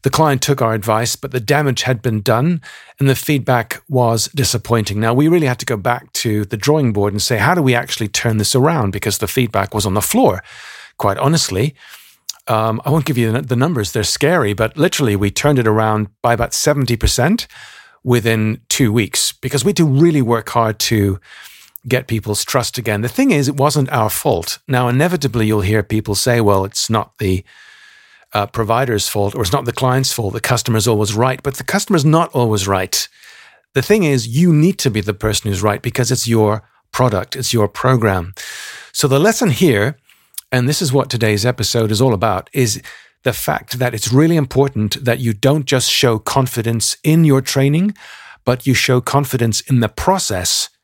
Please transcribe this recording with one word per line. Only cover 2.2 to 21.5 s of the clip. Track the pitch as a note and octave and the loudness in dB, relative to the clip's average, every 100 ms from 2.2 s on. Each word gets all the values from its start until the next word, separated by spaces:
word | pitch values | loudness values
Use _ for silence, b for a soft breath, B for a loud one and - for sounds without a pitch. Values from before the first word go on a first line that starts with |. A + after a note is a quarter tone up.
done | G#2 A2+ D3 E3+ B B B B | 0 2 2 -2 B B B B
and | C#3 | 0
the | B2+ | 0
feedback | - D3 A#2 B2 A2+ - _ | 0 -2 2 0 0 -10 _
was | C3 A#2+ A2+ - | 0 2 2 -2
disappointing. | C#3 C3 A#2+ - A#2 G#2 G2+ | -2 -2 -2 0 0 0 -2
Now, | A2+ | 0
we | A#2+ D3+ | 2 4
really | F3 C#3+ | 2 2
had | B2 | -2
to | - | -4
go | G#2+ | -4
back | G2+ A#2+ - | -2 -4 -6
to | - A#2 G#2+ G2+ | -6 -2 -2 -2
the | A2 | -4
drawing | C3+ D#3 C3 | 0 2 2
board | G#2 G2+ | 0 0
and | G2+ | -2
say, | - A2+ | -2 0
"How | A2+ | 2
do | F3+ | 2
we | C3+ A#2+ | 2 0
actually | - - G#2+ | -2 -6 -6
turn | - A#2+ A2 | -2 -2 0
this | G2+ C3+ | 0 2
around?" | C#3 E3 G#2 | 2 0 -2
Because | F#2+ G#2+ G2 | -2 -4 -4
the | G2+ | -4
feedback | - A#2+ G#2 G2 | -2 -2 -2 -2
was | G#2+ G2+ | -2 0
on | G2 | -2
the | |
floor, | - A3 A#3 F#2 B B B B B B | 0 2 2 0 B B B B B B
quite | G2+ G2 | -2 0
honestly. | C3+ D#3+ - F#2 C#3 - B B B B B B - | 0 0 0 -2 -2 -4 B B B B B B -4
Um, | A2+ A2 A2 - | -2 0 -2 0
I | |
won't | D#3+ | 0
give | C#3 B2 | 0 0
you | A2+ | 0
the, | A2+ | 0
the | C#3 B2 | -2 -2
numbers. | C#3+ D3 G2+ | 0 0 -4
They're | - | -4
scary, | G2+ - C#3+ F3 G#2+ | -4 0 2 2 0
but | G2+ A2 - | 0 -2 0
literally | F3 - C3 G2+ | -2 0 0 2
we | G2+ | 0
turned | - C#3+ C#3+ | 0 2 2
it | A2 | 2
around | G#2+ A2 G#2+ G#2+ _ | 2 0 0 -4 _
by | B2 | 0
about | A#2 A#2 | 0 -2
seventy | - - D3 B2+ A#2 | -2 0 0 0 0
percent | A2 - C3+ A#3 - B B B B B | 0 2 0 0 -4 B B B B B
within | B2+ A#2+ A2+ A2 G#2+ A2 _ | 0 0 2 0 0 -4 _
two | - B2 | 0 2
weeks, | A2 G2+ - - | 2 0 -2 -4
because | - C3 C#3+ D#3+ | -4 -6 -2 0
we | |
do | F#3 D#3+ | 2 2
really | C3+ E3+ D3+ | 4 4 4
work | A#2 A#2 - | 2 0 -2
hard | A#2+ A2 G#2+ | 0 0 -2
to | - A2 G2+ F#2+ B B B | -2 0 0 -2 B B B